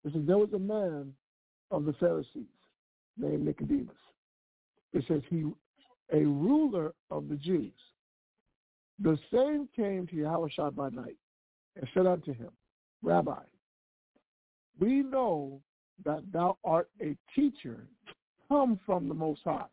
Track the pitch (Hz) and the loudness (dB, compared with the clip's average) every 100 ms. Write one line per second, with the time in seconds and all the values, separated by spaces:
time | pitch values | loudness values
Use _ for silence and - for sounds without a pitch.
0 | 151 156 147 196 208 202 196 214 190 151 | -4 -2 2 4 4 0 -2 -2 -2 -4
1 | 139 135 _ _ _ _ _ 175 147 143 | -10 -16 _ _ _ _ _ -2 -2 2
2 | 175 165 139 - - _ _ _ _ _ | 2 2 -4 -12 -16 _ _ _ _ _
3 | _ - 147 147 147 143 143 143 - - | _ -6 -2 0 -2 -2 -2 -2 -2 -14
4 | _ _ _ _ _ _ _ _ _ 175 | _ _ _ _ _ _ _ _ _ -6
5 | 131 160 - 170 151 - _ _ _ _ | -2 -4 -2 -4 -4 -8 _ _ _ _
6 | _ 156 151 139 180 302 302 196 156 - | _ 2 2 2 4 4 4 0 -4 -8
7 | _ 156 143 147 156 180 104 _ _ _ | _ -8 -6 -6 0 0 0 _ _ _
8 | _ _ _ _ _ _ _ _ _ - | _ _ _ _ _ _ _ _ _ -2
9 | 180 156 - 240 277 294 277 - 202 190 | 0 0 0 2 2 0 -4 -4 -2 -2
10 | 180 165 151 170 160 - 151 143 139 120 | -4 -4 -2 -2 -2 -2 -4 -4 -6 -8
11 | 117 - _ _ _ _ _ - 135 185 | -12 -16 _ _ _ _ _ -12 -2 2
12 | 185 180 151 123 117 _ _ _ _ _ | 4 2 -4 -8 -12 _ _ _ _ _
13 | 165 175 165 - - _ _ _ _ _ | 2 2 2 -6 -14 _ _ _ _ _
14 | _ _ _ _ _ _ _ 139 202 269 | _ _ _ _ _ _ _ 0 2 4
15 | 269 269 240 160 139 139 _ _ _ _ | 2 0 0 -2 -4 -12 _ _ _ _
16 | 147 156 143 165 175 190 180 160 170 _ | -6 -4 -4 0 0 0 2 2 2 _
17 | 151 143 _ - 285 - 123 113 113 _ | -8 -8 _ 2 2 0 -12 -12 -18 _
18 | - - _ _ _ 285 262 202 - 180 | -20 -20 _ _ _ 4 4 2 0 -2
19 | 139 160 160 147 - 147 - | 0 -2 -2 -2 -4 -4 -6